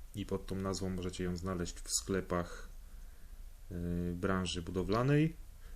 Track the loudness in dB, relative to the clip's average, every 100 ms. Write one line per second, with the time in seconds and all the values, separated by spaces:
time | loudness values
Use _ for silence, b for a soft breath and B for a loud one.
0 | -10 -6 -2 -2 -2 -2 0 0 0 0
1 | -2 -2 0 0 0 0 -2 -4 -2 -2
2 | 2 0 2 0 0 -4 -10 -12 b b
3 | b b b b -12 -12 -8 -4 0 0
4 | 0 2 2 4 2 0 0 0 4 4
5 | 6 8 6 2 -8 -12 B